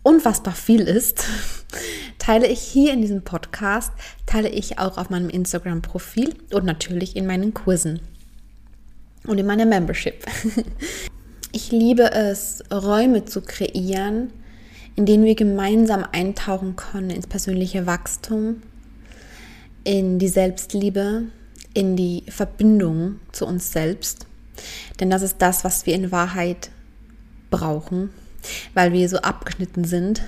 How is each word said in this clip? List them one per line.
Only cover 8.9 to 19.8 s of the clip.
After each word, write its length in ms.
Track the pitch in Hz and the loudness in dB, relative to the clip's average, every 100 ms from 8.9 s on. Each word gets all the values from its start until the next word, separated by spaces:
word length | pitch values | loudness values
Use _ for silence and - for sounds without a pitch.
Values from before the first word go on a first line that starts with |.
| - - - - | -20 -20 -14 -2
und 120 | 202 | 0
in 80 | 202 | 2
meiner 200 | 208 226 | 4 4
Membership. 580 | 196 165 - - - - - 220 | 4 2 -2 -4 -6 -10 -6 -4
<laughs> 100 | 226 226 - 320 - - - - - - | -2 -4 -8 -10 -10 -12 -14 -20 -16 -10
Ich 200 | 226 - | -8 -2
liebe 400 | 233 233 240 233 | 2 4 6 6
es, 500 | 220 208 196 - - - | 4 0 -2 -6 -10 -8
Räume 520 | 202 196 208 254 226 | -4 2 4 4 4
zu 160 | 208 202 | 0 -8
kreieren, 920 | - - 202 - 185 190 202 220 247 - - - - - - | -8 -6 -4 -4 -4 -2 -2 -4 -6 -10 -20 -20 -20 -20 -10
in 100 | - | 0
denen 200 | 202 214 | 6 8
wir 100 | 220 | 8
gemeinsam 720 | 220 208 196 196 220 220 190 - | 6 4 2 2 4 4 2 0
eintauchen 640 | 175 185 208 - 190 190 185 | -2 -2 -4 -4 -2 -4 -6
können 340 | - 196 185 | -8 -6 -4
ins 160 | 175 - | -6 -6
persönliche 600 | 202 - 185 185 190 180 | -6 -2 -2 0 -2 -2
Wachstum, 760 | 175 - - - 220 220 226 - - - - - - - - - - - - | -2 -4 -10 -4 -2 -2 -4 -10 -20 -20 -20 -20 -20 -20 -20 -20 -20 -20 -10